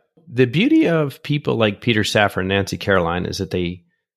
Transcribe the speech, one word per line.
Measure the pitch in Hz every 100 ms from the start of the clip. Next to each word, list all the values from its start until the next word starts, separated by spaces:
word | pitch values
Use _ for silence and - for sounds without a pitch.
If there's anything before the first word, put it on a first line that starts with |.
| _ _ -
The | 120 127
beauty | 131 254 320 302
of | 165 143 -
people | - 147 139 117
like | 110 98
Peter | - 107
Safar | 101 110 101 -
and | 92
Nancy | 98 95 90
Caroline | - 95 85 85 85
is | -
that | 92
they | 92 87 90 _ _ _